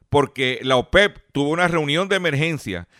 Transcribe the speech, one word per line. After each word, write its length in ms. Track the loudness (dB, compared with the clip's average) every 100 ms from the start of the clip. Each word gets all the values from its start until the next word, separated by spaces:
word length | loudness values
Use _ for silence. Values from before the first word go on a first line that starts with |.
| -2
porque 500 | 0 0 -2 -4 -2
la 120 | 0 0
opep 560 | 4 4 2 -2 _
tuvo 200 | -2 -2
una 160 | 0 0
reunión 420 | 0 0 -2 -2
de 60 | -2
emergencia 720 | 0 -2 -2 -4 -8 -10 -12